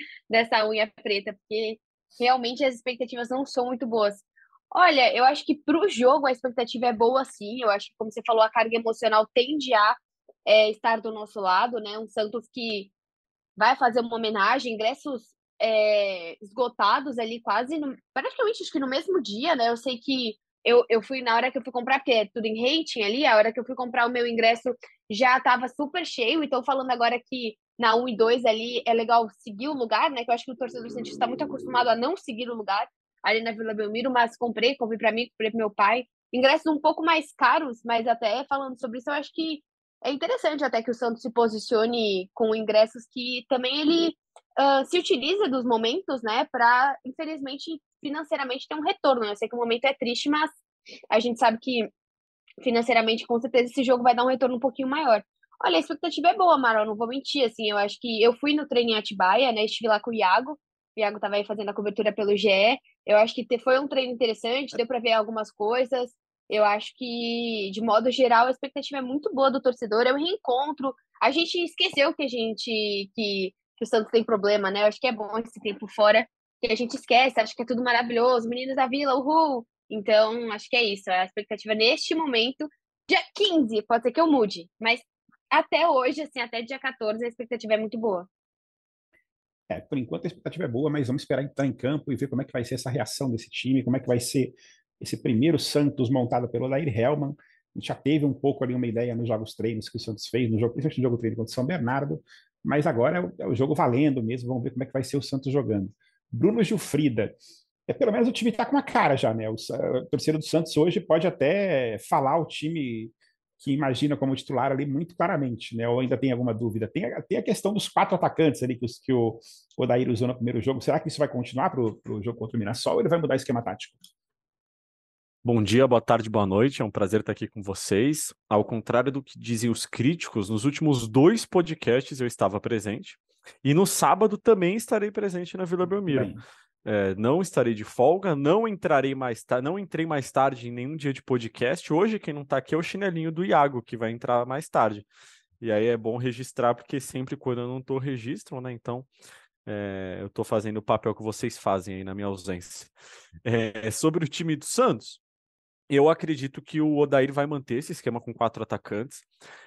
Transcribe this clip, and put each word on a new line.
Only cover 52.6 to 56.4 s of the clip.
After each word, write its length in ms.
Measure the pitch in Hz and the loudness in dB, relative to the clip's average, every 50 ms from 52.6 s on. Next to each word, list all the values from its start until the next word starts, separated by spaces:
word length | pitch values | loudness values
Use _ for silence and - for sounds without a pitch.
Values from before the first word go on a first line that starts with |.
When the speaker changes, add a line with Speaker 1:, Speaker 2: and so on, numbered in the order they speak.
Speaker 1:
financeiramente, 640 | - 262 233 233 233 254 240 226 220 220 226 226 - | -2 0 2 2 2 4 4 4 4 2 0 -2 0
com 160 | - 240 233 | -2 -2 0
certeza, 300 | 240 233 262 240 247 240 | 0 2 2 2 2 2
esse 120 | - 277 240 | 0 0 2
jogo 200 | 254 254 247 240 | 2 4 4 6
vai 120 | 254 233 | 4 4
dar 80 | 233 247 | 4 4
um 60 | 254 | 2
retorno 260 | 262 240 262 240 254 | 2 2 2 0 0
um 20 | 226 | 0
pouquinho 280 | 277 262 254 - 269 | -2 -2 -2 -2 -4
maior. 360 | 262 277 311 311 247 220 180 - _ _ _ _ _ _ - - | -4 -2 0 2 2 2 2 2 _ _ _ _ _ _ -4 -2
Olha, 140 | - 339 | 0 2
a 20 | 330 | 0
expectativa 480 | - - 302 - 349 330 - 311 294 | 0 -2 -6 -6 -6 -6 -2 2 2
é 100 | 349 381 | 2 4
boa, 160 | 403 | 6